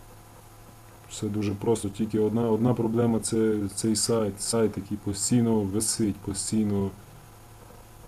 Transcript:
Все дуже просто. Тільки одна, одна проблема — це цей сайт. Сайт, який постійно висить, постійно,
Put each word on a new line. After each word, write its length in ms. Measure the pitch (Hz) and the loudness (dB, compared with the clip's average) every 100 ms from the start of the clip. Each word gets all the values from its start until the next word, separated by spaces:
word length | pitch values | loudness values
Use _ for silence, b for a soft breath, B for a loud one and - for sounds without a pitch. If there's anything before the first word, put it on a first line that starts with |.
| - - - - - - - - - - - | -20 -20 -20 -20 -20 -20 -20 -20 -20 -20 -16
Все 160 | - 107 | -6 -4
дуже 280 | 104 104 | -2 -2
просто. 340 | 101 117 110 101 | 0 0 0 0
Тільки 300 | - 107 107 | -4 -2 2
одна, 320 | 107 113 117 | 2 2 2
одна 240 | 107 123 | 2 2
проблема — 460 | 123 - 113 120 110 | 2 0 2 2 2
це 340 | 104 113 110 107 98 | 0 2 2 2 -2
цей 220 | - 113 107 | -2 0 0
сайт. 460 | - 113 107 98 | 0 0 0 -4
Сайт, 340 | - 117 107 104 | -2 2 2 0
який 200 | - 104 | -6 -6
постійно 640 | - 98 - 123 117 110 | -4 -4 2 4 4 2
висить, 560 | 98 101 113 - 107 98 | 2 0 -2 0 -2 -2
постійно, 760 | - 98 - 110 104 101 98 - - - - - - - - - - - | -6 -6 -2 0 2 2 0 -4 -18 -20 -20 -20 -20 -20 -20 -20 -20 -20